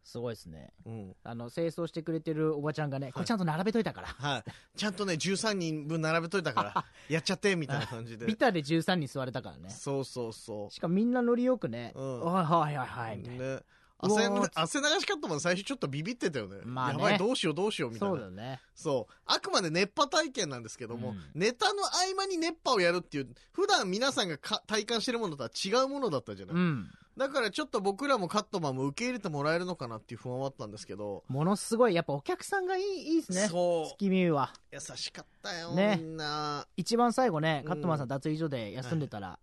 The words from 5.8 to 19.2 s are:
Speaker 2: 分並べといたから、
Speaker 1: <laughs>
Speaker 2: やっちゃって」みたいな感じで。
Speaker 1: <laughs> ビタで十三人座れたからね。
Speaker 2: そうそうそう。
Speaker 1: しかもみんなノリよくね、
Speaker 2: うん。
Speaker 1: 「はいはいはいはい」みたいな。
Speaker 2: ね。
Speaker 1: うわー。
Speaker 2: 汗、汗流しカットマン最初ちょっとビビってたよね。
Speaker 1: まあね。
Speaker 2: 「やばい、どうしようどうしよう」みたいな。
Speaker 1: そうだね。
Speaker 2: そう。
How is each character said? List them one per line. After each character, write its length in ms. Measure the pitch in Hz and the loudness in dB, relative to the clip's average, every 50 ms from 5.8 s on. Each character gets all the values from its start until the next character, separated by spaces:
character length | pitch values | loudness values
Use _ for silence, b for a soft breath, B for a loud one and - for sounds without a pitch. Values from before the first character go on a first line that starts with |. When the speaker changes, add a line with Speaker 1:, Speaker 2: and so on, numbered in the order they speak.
| 143 | -4
Speaker 2:
分 160 | 151 165 165 156 | -2 -2 0 2
並 180 | 156 160 170 | 2 2 2
べ 80 | 165 165 | 0 2
と 100 | 170 165 | -2 0
い 40 | 160 | 0
た 100 | 151 120 | 0 0
か 100 | - - | 0 -2
ら、 220 | 101 - - - - - | 0 -2 -4 -4 -4 -12
Speaker 1:
<laughs> 120 | - - - | -20 -4 -2
Speaker 2:
や 120 | 147 160 | -2 0
っ 20 | - | 2
ち 80 | - | 0
ゃ 40 | 190 | -2
っ 40 | - | 2
て」 160 | - 202 190 | 4 4 4
み 100 | 170 151 | 4 0
た 100 | 131 139 | 0 -2
い 40 | 139 | -2
な 60 | 117 | -2
感 180 | - 127 113 117 | -4 -6 -8 -8
じ 140 | 117 117 107 | -10 -10 -4
で。 60 | 120 | -2
Speaker 1:
<laughs> 20 | |
ビ 100 | - 214 | -2 2
タ 160 | - 294 247 190 | 4 4 4 4
で 100 | 165 143 | 4 2
十 200 | 135 165 165 156 | 2 2 2 4
三 180 | - 185 175 | 4 2 2
人 80 | 147 127 | 0 -2
座 160 | - 139 131 | -2 -4 -4
れ 80 | 127 113 | -2 -4
た 80 | 131 | -6
か 100 | - 101 | -6 -8
ら 80 | 73 64 | -12 -12
ね。 120 | 82 95 | -12 -12
Speaker 2:
そ 300 | 104 - - 143 139 139 | -12 -8 -4 -2 -2 -2
う 40 | 131 | -2
そ 240 | - - 123 120 113 | -4 -6 -6 -6 -6
う 40 | 110 | -8
そ 340 | - - - 104 104 101 | -10 -10 -10 -8 -8 -8
う。 40 | 104 | -10
Speaker 1:
し 80 | - - | -8 -4
か 100 | - 165 | 0 2
も 60 | 175 | 4
み 100 | 196 226 | 4 4
ん 80 | 240 247 | 4 4
な 100 | 247 240 | 2 4
ノ 120 | 240 240 | 4 2
リ 100 | 240 247 | 4 4
よ 120 | 254 254 | 2 2
く 120 | 220 - 139 | 2 0 -4
ね、 240 | 113 120 120 117 - | -4 -6 -8 -8 -8
Speaker 2:
う 80 | - 135 | -8 -6
ん。 180 | 135 131 120 | -6 -4 -2
Speaker 1:
「は 220 | - 170 180 190 170 | 0 2 2 4 4
い 20 | |
は 280 | 147 170 170 151 151 147 | 4 4 4 4 2 0
い 40 | |
は 80 | 143 123 | -4 -4
い 20 | |
は 260 | - 104 123 117 113 107 | -6 -6 -6 -6 -6 -6
い」 20 | 98 | -8
み 60 | - | -10
た 80 | 120 123 | -10 -8
い 60 | 127 | -6
な。 60 | 127 | -6
Speaker 2:
ね。 40 | 135 | -6
Speaker 1:
う 40 | 135 | -6
わ 60 | 127 | -8
ー。 40 | - b b b b b b | -10 b b b b b b
Speaker 2:
汗、 320 | b - 190 214 214 226 220 202 202 196 - - | b 2 4 4 6 4 4 4 2 0 0 0
汗 260 | - 165 165 - 285 | 0 0 0 0 0
流 40 | 277 294 311 381 | 2 2 2 2
し 60 | - | 2
カ 80 | - 403 | 0 -2
ッ 60 | 302 | -2
ト 80 | 302 330 | -2 -2
マ 80 | 160 | -2
ン 40 | 143 | 0
最 160 | 151 175 180 | 2 0 0
初 80 | 185 202 | 0 -2
ち 80 | - 277 | -6 -4
ょ 40 | |
っ 20 | - | -4
と 100 | - 143 | -4 -4
ビ 140 | 131 143 156 | -4 -4 -4
ビ 100 | 208 247 | -4 -4
っ 40 | |
て 140 | - 202 185 | -2 -2 -2
た 80 | 143 127 | -2 -2
よ 100 | 104 92 | -4 -6
ね。 120 | 98 98 - | -8 -12 -10
Speaker 1:
ま 220 | 113 127 131 127 | -8 -4 -2 0
あ 60 | 123 120 | 0 0
ね。 60 | 151 | 2
Speaker 2:
「や 60 | 185 | 4
ば 80 | 208 202 | 4 4
い、 60 | 190 | 4
ど 120 | 185 233 | 4 2
う 60 | 262 | 2
し 100 | 254 - | 2 2
よ 60 | 165 143 | 0 2
う 20 | |
ど 120 | 160 196 | 2 0
う 60 | 220 202 | 0 0
し 80 | - | 0
よ 80 | 151 120 | -2 -4
う」 20 | 113 | -2
み 40 | 110 | -2
た 80 | 202 | -2
い 40 | 202 | 0
な。 40 | 185 | 0
Speaker 1:
そ 60 | 139 | -2
う 0 | |
だ 100 | 110 92 | -4 -6
ね。 300 | 90 98 113 127 135 - - _ _ | -10 -10 -8 -8 -10 -10 -14 _ _
Speaker 2:
そ 320 | - - 160 139 123 104 b | -6 -2 0 0 0 0 b
う。 40 | b b | b b